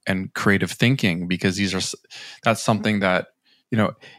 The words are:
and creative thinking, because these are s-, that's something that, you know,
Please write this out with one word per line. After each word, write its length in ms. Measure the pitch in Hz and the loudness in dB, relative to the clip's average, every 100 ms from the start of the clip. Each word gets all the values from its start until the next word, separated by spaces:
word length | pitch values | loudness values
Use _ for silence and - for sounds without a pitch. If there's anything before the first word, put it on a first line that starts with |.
| - | -4
and 260 | 95 95 | -4 -4
creative 380 | - 104 98 90 | -2 2 2 0
thinking, 560 | - 117 135 101 85 90 | 0 2 2 0 0 -2
because 280 | 90 98 90 | -2 -2 0
these 160 | 98 | -2
are 60 | 92 | -2
s-, 160 | - - _ - - - | -4 -8 _ -20 -18 -4
that's 180 | 117 110 | -2 0
something 380 | - 104 107 101 | 0 0 2 2
that, 300 | 95 90 - _ _ _ - | 2 0 -2 _ _ _ -4
you 80 | 110 | 0
know, 140 | 101 - - | 0 -2 -16